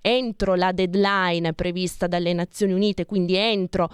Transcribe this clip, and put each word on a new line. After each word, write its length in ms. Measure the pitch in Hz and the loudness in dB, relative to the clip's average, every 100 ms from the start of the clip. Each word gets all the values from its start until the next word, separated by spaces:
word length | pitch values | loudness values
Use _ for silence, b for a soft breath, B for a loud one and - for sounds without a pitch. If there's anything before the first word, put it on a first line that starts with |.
entro 520 | 214 247 254 214 196 185 | 0 0 0 -2 0 2
la 160 | 185 | 2
deadline 840 | 180 185 190 196 202 185 170 170 | 0 0 2 2 2 0 0 -2
prevista 540 | 156 180 175 180 - 180 | -2 -4 -2 -4 -2 -2
dalle 260 | 175 175 | 0 0
Nazioni 400 | 175 175 - 202 | -2 -4 -2 0
Unite, 320 | 185 208 196 170 | 2 0 0 -2
quindi 300 | 202 175 185 | -2 2 2
entro 520 | 220 208 180 190 165 | 2 0 -2 0 -2